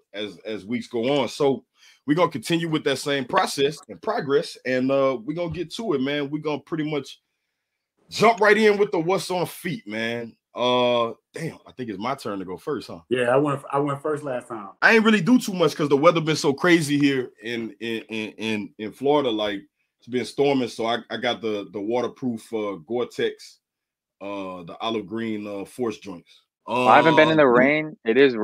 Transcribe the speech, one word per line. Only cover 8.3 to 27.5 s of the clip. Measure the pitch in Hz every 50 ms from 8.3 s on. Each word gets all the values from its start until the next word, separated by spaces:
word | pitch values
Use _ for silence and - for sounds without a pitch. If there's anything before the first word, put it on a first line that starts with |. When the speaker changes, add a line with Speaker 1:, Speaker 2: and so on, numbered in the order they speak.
| 220 185
Speaker 1:
right | 214 208 208
in | 214 220 214 202
with | 196 202 202
the | - 175
what's | 160 170 196 175 - -
on | 185 180 165
feet, | 135 - - - 180 151 - -
man. | 104 104 110 113 117 117 120 117 113 - _ _ _ -
Uh, | 107 120 123 123 123 123 123 120 120 117 117 110 - _ _ -
damn, | - 165 143 - - -
I | -
think | - - 127 117
it's | 98 90
my | 107 123 139
turn | 139 - 117 101 98
to | 92
go | 90 90
first, | 82 - 160 143 101 95
huh? | - 101 82 -
Speaker 2:
Yeah, | - 117 127 120 120
I | 127
went, | 143 147 147 139 135 - -
I | 139 143
went | 147 143 139 139
first | - 156 151 139 143
last | 139 127 120 - -
time. | 120 107 101 98 - _
Speaker 1:
I | - 185 226
ain't | 226 208
really | 226 220 208
do | 165 220 254 247
too | - 220 190
much | 180 170 147 -
'cause | - 165
the | 139 151
weather | 135 151 170 170 165
been | 156 160 156
so | 147 - 151 135
crazy | - - 180 170 170 151 143 147
here | 143 147 139 139 131 120 - - _
in, | 107 113 120 117 113 107 - -
in, | 110 117 113 113 - -
in, | 110 110 107 98
in, | - - 107 110 110 104 98 - -
in | - 110 101
Florida. | - - 131 139 147 147 139 123
Like, | 110 107 104 104 101 95 - _ _ _ _ _ _ _
it's | _ 117
been | 120 123 113
storming, | - - - 139 143 139 131 123
so | 110 - - 110
I, | 113 120 117 113 -
I | 117
got | 110 120 120 113 95
the, | 113 110 107 101 98 92
the | 90 104
waterproof, | 101 107 117 123 120 113 - - 139 123 117 110 - - 117
uh, | 110 107 101 98 85 78
Gore-Tex, | - 117 123 117 - - - 120 107 104 - - - - _ _ _ _ _ _ _ _ _ _ _ _ -
uh, | 95 101 101 98 95 92 92 90 87
the | 82 - -
olive | 107 113 113 107 101
green, | 85 107 113 113 113 107 104 104
uh, | 104 104 98 95
force | - - - 123 113 107 -
joints. | - 98 90 80 - _ _ _ _ _ _ _ _
Speaker 3:
I | - 110 123 127 120 117
haven't | 147 147 160 156
been | 156 156 160
in | 160
the | 156 147
Speaker 1:
Um, | 131